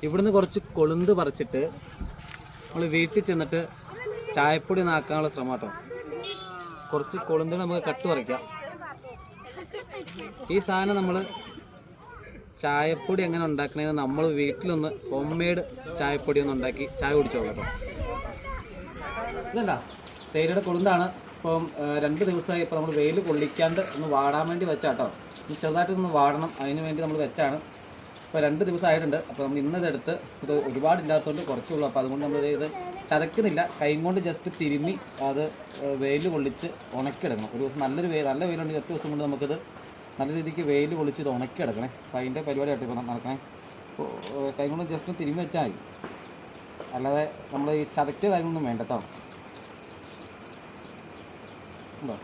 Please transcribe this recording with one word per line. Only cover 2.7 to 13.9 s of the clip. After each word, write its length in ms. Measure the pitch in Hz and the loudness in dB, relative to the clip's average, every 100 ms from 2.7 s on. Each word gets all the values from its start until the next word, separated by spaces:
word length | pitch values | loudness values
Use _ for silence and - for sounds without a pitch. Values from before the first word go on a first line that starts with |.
| 165 170 | -2 2
വീട്ടിൽ 280 | 160 165 208 196 | 4 4 4 4
ചെന്നിട്ട് 320 | 170 151 165 165 - - - - - - 151 | 0 2 0 -2 -8 -14 -10 -8 -6 -2 4
ചായപ്പൊടി 440 | 143 160 - 190 | 6 4 2 2
ഒന്ന് 100 | 175 160 | 4 2
ആക്കാനുള്ള 340 | - 151 151 | 2 0 0
ശ്രമം 180 | 143 127 | 0 -2
കേട്ടോ. 140 | 123 110 92 - - - 440 - 403 - - - - - | -2 -4 -8 -10 -12 -8 -8 -8 -8 -10 -10 -12 -12 -2
കുറച്ച് 260 | 151 143 190 - | -2 -2 -6 2
കൊളുന്ത് 280 | 160 160 180 | 2 2 0
നമുക്ക് 200 | 175 170 165 | 0 0 0
കട്ട് 180 | 143 185 | -2 2
പറിക്കാം. 300 | 151 113 127 - - 302 - 330 277 262 302 - - 247 320 349 415 453 427 359 180 - - 254 | 0 0 -4 -4 -10 -10 -10 -12 -12 -14 -16 -18 -18 -16 -14 -12 -12 -10 -12 -10 -10 -12 -12 0
ഈ 40 | 180 196 | 0 2
സാധനം 300 | 185 196 202 | 2 4 2
നമ്മൾ 160 | 185 180 190 - - - - - - - - - - - - - | 2 0 -2 -8 -12 -16 -18 -20 -20 -20 -18 -16 -16 -18 -18 -4
ചായപ്പൊടി 580 | 147 143 156 160 - 190 180 | 0 4 4 2 2 2 2
എങ്ങനെ 180 | 165 160 | 2 2
ഉണ്ടാക്കണേന്ന് 440 | 143 143 151 151 | 2 0 0 0